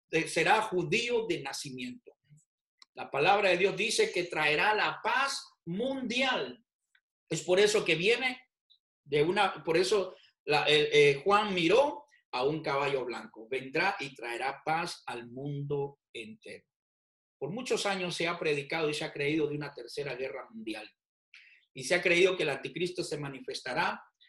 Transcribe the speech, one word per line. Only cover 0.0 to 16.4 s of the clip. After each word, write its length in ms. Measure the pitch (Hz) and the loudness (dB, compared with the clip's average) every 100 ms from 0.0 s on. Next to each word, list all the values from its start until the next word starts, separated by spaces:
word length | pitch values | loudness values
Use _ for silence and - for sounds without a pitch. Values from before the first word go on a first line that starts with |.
| _ | _
eh, 180 | 160 151 | -2 0
será 320 | 170 165 214 | 0 4 2
judío 640 | - 180 151 214 240 240 - | 2 -2 0 0 0 -2 -2
de 140 | 156 | -4
nacimiento. 720 | 135 - 139 127 123 123 - _ _ - _ _ _ _ - | -6 -10 -10 -10 -10 -12 -20 _ _ -20 _ _ _ _ -20
La 160 | - 123 | -14 -6
palabra 380 | 135 165 208 196 | 2 4 6 4
de 80 | 175 | 4
Dios 200 | 190 185 | 2 2
dice 360 | 220 - 214 | 0 2 2
que 120 | 180 | 0
traerá 500 | 170 160 151 156 202 | -2 0 0 2 2
la 260 | 214 165 143 | 2 0 0
paz 400 | 214 240 277 - - _ | 0 0 0 -4 -12 _
mundial. 960 | 170 185 262 269 226 247 269 175 131 - _ _ _ _ _ _ _ | -8 -4 -2 -2 -2 0 0 0 -4 -10 _ _ _ _ _ _ _
Es 120 | 156 | -6
por 180 | 175 185 | 2 4
eso 240 | 208 214 | 6 4
que 120 | 180 | 2
viene 480 | 160 196 247 262 247 _ _ _ _ _ _ | 2 2 2 0 -4 _ _ _ _ _ _
de 180 | 143 147 | -2 2
una, 420 | 156 202 190 151 | 2 2 0 0
por 140 | 156 165 | 0 2
eso 360 | 185 208 185 - _ _ | 4 2 0 -8 _ _
la, 240 | - 147 143 | 0 2 4
eh, 220 | 151 147 | 4 6
eh, 300 | 147 143 143 | 6 6 6
Juan 300 | 196 202 214 | 4 4 4
miró 500 | 180 165 226 294 294 - _ _ | 0 4 6 4 0 -14 _ _
a 140 | 123 | -2
un 180 | 135 156 | 0 0
caballo 440 | 151 139 139 135 120 | -2 -2 0 -2 -4
blanco. 420 | 113 110 110 113 | -8 -12 -18 -8
Vendrá 480 | 131 131 151 190 - | -8 -4 0 0 0
y 140 | 139 | -8
traerá 460 | 139 120 117 131 135 | -10 -10 -4 -4 -4
paz 400 | 156 160 175 - - | -4 -2 -4 -8 -10
al 240 | 120 120 | -10 -10
mundo 680 | 123 143 143 143 143 139 - _ | -10 -8 -6 -4 -4 -4 -10 _
entero. 540 | 120 110 110 | -14 -14 -16